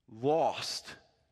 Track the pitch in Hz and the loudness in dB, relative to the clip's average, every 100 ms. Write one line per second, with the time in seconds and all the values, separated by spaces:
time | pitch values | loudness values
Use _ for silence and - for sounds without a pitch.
0 | - 110 131 160 127 - - - - - | -20 -2 2 4 2 0 -4 -6 -10 -16
1 | - _ _ | -20 _ _